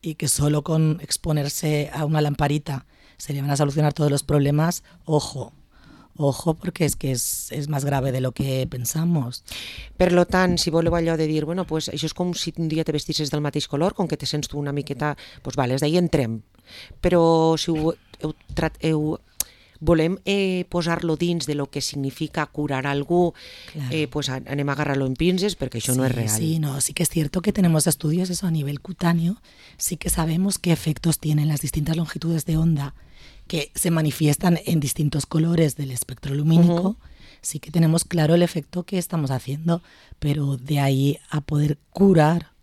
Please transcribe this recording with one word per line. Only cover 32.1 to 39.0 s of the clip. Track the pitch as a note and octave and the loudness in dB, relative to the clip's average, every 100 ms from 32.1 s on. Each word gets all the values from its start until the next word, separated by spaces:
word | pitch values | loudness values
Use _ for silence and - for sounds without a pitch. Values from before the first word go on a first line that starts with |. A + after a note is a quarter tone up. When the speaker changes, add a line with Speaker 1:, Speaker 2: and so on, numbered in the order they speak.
| D3+ E3 D#3+ - | -4 -2 -2 0
Speaker 1:
de | D#3 | 2
onda | E3 D3+ C#3 - - - - - - | 2 2 -2 -10 -20 -20 -20 -20 -8
que | E3 C#3+ - | -6 -6 -2
se | F3+ | 0
manifiestan | E3 D#3 - D3+ D3 F3+ E3 - | 2 0 2 2 2 2 2 2
en | E3 | 0
distintos | C#3+ - D3+ D3 - | 0 0 0 0 -2
colores | D#3+ E3 E3+ D#3 - | 0 2 2 2 0
del | C#3 | -6
espectro | B2 - B2 C#3 | -6 -8 -10 -6
lumínico. | C#3 D#3 D#3+ E3+ E3+ G3+ | 0 4 8 8 6 0
Speaker 2:
Ujú. | A3+ - - - - | -4 -12 -20 -20 -14
Speaker 1:
Sí | - D3+ | -10 -10
que | - | -4
tenemos | E3 D#3+ E3 - | 2 4 4 0
claro | E3+ D3+ F3 | 0 4 4
el | |
efecto | F3 E3 C#3 F3+ | 4 0 -6 -8
que | E3+ | -4
estamos | F#3+ | -4